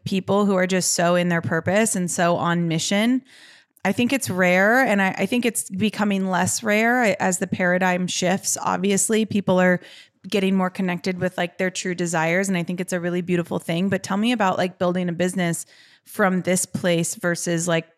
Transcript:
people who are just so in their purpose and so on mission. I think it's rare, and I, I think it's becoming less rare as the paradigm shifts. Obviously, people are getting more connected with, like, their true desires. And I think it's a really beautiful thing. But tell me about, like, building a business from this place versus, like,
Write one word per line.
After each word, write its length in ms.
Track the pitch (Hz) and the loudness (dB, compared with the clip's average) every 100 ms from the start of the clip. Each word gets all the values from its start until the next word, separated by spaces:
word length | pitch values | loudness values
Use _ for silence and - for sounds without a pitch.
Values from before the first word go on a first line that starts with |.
people 400 | - 196 185 196 | -4 -4 0 2
who 100 | 202 | 2
are 120 | 185 185 | 2 2
just 260 | 185 175 | 0 0
so 220 | - 175 | 2 2
in 160 | 180 175 | 2 2
their 100 | 170 | 0
purpose 560 | - 165 180 202 226 185 | -2 -2 0 2 2 0
and 140 | 180 | -2
so 260 | - 170 175 | 0 2 2
on 320 | 165 170 170 | 0 0 0
mission. 540 | 160 - 202 233 262 - - - - _ _ | -2 0 0 2 0 -4 -18 -20 -20 _ _
I 80 | 185 | -2
think 200 | 202 240 | 0 0
it's 160 | 185 - | 0 -2
rare, 520 | 185 180 185 202 247 | 2 4 4 4 4
and 200 | 262 202 | 2 2
I, 140 | 190 - | 0 0
I 80 | |
think 220 | 196 247 233 | -2 0 0
it's 240 | - - | -2 -6
becoming 580 | 190 214 - 208 196 190 | -2 -2 0 0 0 0
less 340 | 180 185 - | 0 0 -2
rare 540 | 220 208 233 247 220 - | 0 2 2 2 2 2
as 160 | 190 180 | 0 0
the 80 | 185 | -4
paradigm 600 | - 185 180 185 180 180 | 0 0 2 2 0 -2
shifts. 520 | - 180 196 - - | -2 0 0 -2 -4
Obviously, 640 | - 180 196 196 - 220 | -2 0 0 0 2 0
people 340 | 214 202 190 185 | 0 0 2 4
are 200 | 180 175 - - - _ 185 | 4 2 -2 -20 -20 _ -4
getting 280 | 202 190 190 | -2 2 0
more 120 | 180 | 0
connected 520 | - 185 175 190 180 | -2 -4 -2 -4 -4
with, 180 | 180 - | -4 -2
like, 180 | 175 - | -4 -2
their 140 | 185 | -4
true 240 | 185 185 | -4 -4
desires. 540 | 175 175 170 160 180 196 | -4 -2 0 0 0 0
And 100 | 180 | -2
I 60 | |
think 160 | 170 180 | -2 -6
it's 120 | 180 | -4
a 80 | 180 | -4
really 220 | 175 180 | -2 -2
beautiful 360 | 175 175 165 185 | 0 -2 -2 -4
thing. 300 | - 165 190 | -4 -2 0
But 140 | 185 | -2
tell 160 | - 196 | -2 -2
me 140 | 226 | 0
about, 260 | 240 190 - | 2 2 0
like, 200 | 180 - | -2 -2
building 300 | 180 180 180 | -2 0 -2
a 40 | |
business 520 | 170 180 185 170 165 - - - _ | -2 -2 0 -2 -4 -8 -20 -20 _
from 380 | - - 196 185 | -10 -2 0 0
this 240 | 175 185 - | 0 -2 -2
place 480 | - 185 170 165 | -2 0 0 -2
versus, 540 | - 180 170 175 170 175 | -4 -4 -2 -2 -2 0
like, 180 | 165 - | -2 -2